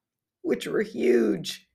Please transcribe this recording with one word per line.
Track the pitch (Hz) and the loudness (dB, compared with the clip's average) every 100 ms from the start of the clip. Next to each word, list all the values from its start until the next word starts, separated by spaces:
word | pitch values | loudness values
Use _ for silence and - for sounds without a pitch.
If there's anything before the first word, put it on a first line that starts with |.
| _ _ _ _ | _ _ _ _
which | 349 - - | -4 -4 -2
were | - | -2
huge | 214 - 113 233 214 185 - - _ | -2 0 2 4 4 0 -6 -12 _